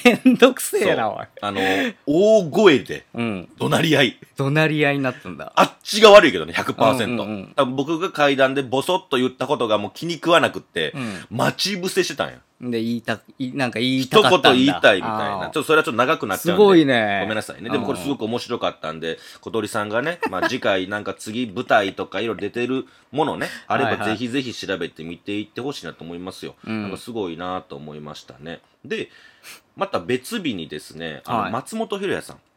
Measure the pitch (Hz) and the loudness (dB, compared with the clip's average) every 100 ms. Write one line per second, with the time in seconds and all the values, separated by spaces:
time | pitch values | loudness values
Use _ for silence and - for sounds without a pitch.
0 | 247 220 254 247 269 262 - 403 185 131 | 2 4 4 6 4 4 -4 -2 0 0
1 | 110 - - - 101 101 190 - 247 - | -2 -6 -12 -8 -6 -2 -2 0 -4 -6
2 | - 160 208 220 165 131 202 131 82 76 | 0 4 6 6 4 4 6 6 2 -12
3 | - 117 117 95 - - 131 151 160 139 | -10 -6 -6 -6 -10 -6 -2 0 2 2
4 | 127 - - - 139 151 156 151 147 139 | 2 -2 -12 -6 -2 0 0 2 0 0
5 | 131 120 95 73 - - - - - 208 | -4 -6 -12 -14 -4 0 0 -2 -8 6
6 | 214 202 160 90 78 82 - - 113 107 | 12 12 10 4 -2 -4 -4 2 2 2
7 | 113 117 101 104 101 - 127 135 139 160 | -2 -4 -6 -8 -4 -2 0 -2 -2 -4
8 | 185 - 147 135 131 135 127 131 160 180 | -4 2 2 4 2 2 -2 -2 0 -2
9 | - 127 127 127 131 147 117 104 101 - | 0 0 0 -2 -2 0 2 0 -2 -8
10 | 165 160 165 165 117 95 - - 76 143 | -8 -4 2 4 2 -2 -10 -6 -6 -6
11 | 117 92 78 120 131 - 185 202 185 - | -10 -10 -8 -4 -2 -2 -4 -4 -4 -2
12 | - 143 76 62 _ _ 123 117 113 117 | -2 -4 -8 -10 _ _ -6 -4 -4 -4
13 | 117 107 - - 131 - 127 110 127 131 | -6 -8 -10 -10 -8 -4 -4 -2 -2 -2
14 | 127 214 131 185 127 127 135 87 123 98 | 2 4 6 6 6 4 4 4 4 4
15 | 113 107 104 101 90 156 135 156 156 113 | 0 -4 -4 -4 -4 -4 2 2 2 0
16 | 127 160 208 185 165 185 202 175 139 120 | 0 0 -2 -2 0 6 8 8 6 4
17 | 107 101 92 107 - - 107 143 110 113 | 2 0 -2 -4 -6 -10 -6 -4 -4 -4
18 | 139 135 110 120 - 120 90 - 78 80 | -4 -4 -4 -4 -4 -4 -4 -4 -10 -8
19 | 80 80 - - 101 110 107 113 104 110 | -8 -8 -12 -18 -8 -6 -4 -4 -4 -4
20 | 151 175 - 92 - 127 117 95 92 104 | -4 -6 -6 -4 -4 -2 0 0 -2 -6
21 | 95 92 113 110 120 92 127 120 98 - | -8 -10 -10 -8 -8 -6 0 2 2 -4
22 | 92 95 113 95 101 107 120 131 - _ | -8 -6 -6 -6 -6 -4 -4 -4 -8 _
23 | _ 131 147 85 - - - 110 117 95 | _ -4 -2 -4 -8 -10 -4 -2 0 -2
24 | 101 101 123 135 131 - 92 92 85 - | -4 -4 -4 -4 -6 -8 -6 -6 -8 -10
25 | 80 85 - 104 104 - 131 143 85 73 | -14 -12 -8 -8 -8 -10 -10 -10 -14 -14
26 | 82 85 92 - 73 - - 110 101 95 | -14 -12 -12 -12 -14 -14 -10 -8 -6 -10
27 | - 113 90 80 90 92 - 71 76 76 | -10 -8 -8 -8 -8 -8 -10 -16 -14 -14
28 | 73 76 - 65 78 78 _ _ 139 214 | -14 -16 -20 -18 -16 -16 _ _ -10 -10
29 | - - - _ - - _ - 196 107 | -10 -16 -20 _ -20 -20 _ -10 -6 -4
30 | 85 127 - 226 165 98 78 76 - 76 | -4 -4 -4 -8 -6 -6 -8 -12 -14 -12
31 | 82 71 - 117 95 117 - 220 220 196 | -12 -10 -6 -4 -2 -6 -6 -8 -6 -6
32 | 196 92 - 65 _ | -4 -6 -8 -18 _